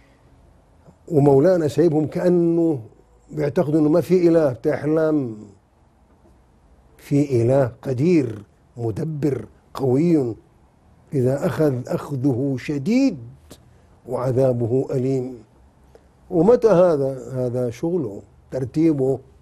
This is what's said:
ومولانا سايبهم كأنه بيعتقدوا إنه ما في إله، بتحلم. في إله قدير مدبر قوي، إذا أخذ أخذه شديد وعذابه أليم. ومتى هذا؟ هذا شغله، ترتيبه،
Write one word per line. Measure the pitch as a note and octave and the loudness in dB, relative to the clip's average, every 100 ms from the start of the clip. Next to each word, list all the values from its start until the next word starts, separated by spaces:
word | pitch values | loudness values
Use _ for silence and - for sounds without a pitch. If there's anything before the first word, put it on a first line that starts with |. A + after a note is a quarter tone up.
| _ _ _ _ _ _ _ _ - _ - | _ _ _ _ _ _ _ _ -20 _ -4
ومولانا | D#3 C#3+ C3+ E3 F3+ D3+ | 2 4 6 4 2 0
سايبهم | - E3+ D3+ D3+ | 0 2 0 -2
كأنه | F3 F3+ F3+ E3+ E3+ E3 C#3 G#2+ _ _ _ - | -2 0 2 2 0 0 -2 -8 _ _ _ -12
بيعتقدوا | D3+ C#3+ - D3 D#3 | -6 -4 -2 0 2
إنه | D3+ | 2
ما | E3+ | 2
في | - F#3 E3+ | 2 4 4
إله، | E3 D3 | 4 2
بتحلم. | A#2 D#3 B2 C#3+ D#3 D#3 D3+ B2 G#2+ G#2 F#2+ _ _ _ _ _ _ _ _ _ _ _ _ _ _ | 0 -4 -2 -2 0 0 0 -4 -10 -18 -20 _ _ _ _ _ _ _ _ _ _ _ _ _ _
في | - C#3+ C#3+ B2 | -2 -2 0 0
إله | A2+ C#3 A#2+ - | 2 2 0 -4
قدير | C#3 B2 D#3+ E3+ B2 G2+ - _ _ - | -6 -2 2 2 0 -6 -18 _ _ -8
مدبر | A2+ G#2 D#3+ D3 C#3+ B2 G#2 _ _ | -6 -4 -6 -4 -4 -4 -8 _ _
قوي، | - C3 C3 F3 D#3 B2 G#2 - _ _ _ _ _ _ | -6 -2 2 2 2 0 -6 -16 _ _ _ _ _ _
إذا | C#3+ B2 C#3 F3 | -2 0 0 -2
أخذ | B2+ D#3 B2 B2 | 0 0 -2 -4
أخذه | E3 - C#3 C#3 A#2+ C#3 B2+ | -8 -6 -4 -2 -2 -2 -4
شديد | - C#3+ C#3 B3 C4+ D3+ A#2 C3+ - - _ _ _ _ - | -6 -6 -2 0 0 -2 -12 -20 -20 -20 _ _ _ _ -8
وعذابه | B2+ B2+ B2 C3+ A#2+ A#2 C3 - | -4 -2 2 2 0 0 -2 -2
أليم. | C#3 C3 C3+ B2+ A#2+ A2 _ _ _ _ - _ _ - | -2 -2 -2 -6 -12 -20 _ _ _ _ -20 _ _ -4
ومتى | F#3 F#3+ B3 A3+ | 2 4 4 4
هذا؟ | F3 F3+ D3+ C3+ C3 A#2+ | 6 4 2 -2 -6 -8
هذا | C3 B2+ B2 B2 | -4 -4 -2 -4
شغله، | A#2 E3 F3+ A#2+ G2+ - _ _ | -4 -4 -4 -4 -10 -18 _ _
ترتيبه، | - C3 D#3 E3 C#3+ C3 C3 - - | -8 -4 0 2 2 0 -2 -8 -20